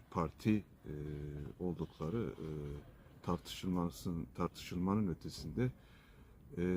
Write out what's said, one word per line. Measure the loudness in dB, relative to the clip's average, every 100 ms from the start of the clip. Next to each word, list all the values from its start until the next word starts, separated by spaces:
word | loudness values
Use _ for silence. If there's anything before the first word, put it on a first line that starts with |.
| 0
parti, | 0 0 2 4 4 2 -14 -8
e, | -6 -4 -4 -4 -6 -8 -2
oldukları, | -2 0 -4 -2 -2 0
e, | -2 -4 -4 -4 -4 -8 -10 -18 -20 -8
tartışılmasın-, | 0 0 0 -4 0 2 2 0 -2 -2 -4 -2
tartışılmanın | -2 -2 -4 0 4 4 4
ötesinde, | 0 -4 -8 -4 2 2 0 -16 -20 -20 -20 -20 -20 -8 0
e, | 2